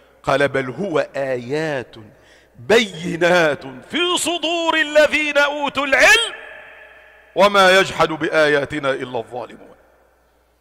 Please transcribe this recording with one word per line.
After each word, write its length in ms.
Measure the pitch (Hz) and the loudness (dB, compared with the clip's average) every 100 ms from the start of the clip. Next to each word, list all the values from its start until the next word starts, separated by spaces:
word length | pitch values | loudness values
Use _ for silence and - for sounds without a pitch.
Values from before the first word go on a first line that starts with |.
| _ _ | _ _
قال: 260 | - 135 143 | -2 0 0
"بل 220 | 135 131 | -2 -4
هو 280 | 135 196 151 - 139 | -6 -4 -4 -4 -4
آيات 800 | 135 127 120 151 160 139 113 113 104 _ _ _ _ - | -4 -6 -6 -6 -4 -6 -10 -16 -20 _ _ _ _ -10
بينات 1040 | 120 233 214 165 175 165 170 180 156 139 135 127 - | 0 2 2 -4 -8 0 2 4 2 0 -8 -16 -8
في 260 | 330 349 349 | -4 -2 -2
صدور 560 | 302 339 311 339 330 | -4 -4 -4 -2 0
الذين 640 | 320 302 302 294 285 302 285 | 0 2 4 4 2 0 0
أوتوا 480 | 285 294 277 269 277 | 0 -2 -4 -4 0
العلم 480 | 262 339 440 427 - - - - - - - - _ _ | 4 6 4 2 -8 -18 -20 -20 -20 -20 -20 -20 _ _
وما 360 | 160 202 202 185 190 | 0 2 6 6 4
يجحد 300 | 160 - 160 | 2 0 -2
بآياتنا 840 | 156 160 160 151 147 139 151 139 | -2 -2 2 2 2 -2 -4 -4
إلا 280 | 135 127 123 | -4 -6 -8
الظالمون". 580 | 110 120 107 104 - - _ _ _ _ _ _ _ _ | -8 -12 -14 -16 -20 -20 _ _ _ _ _ _ _ _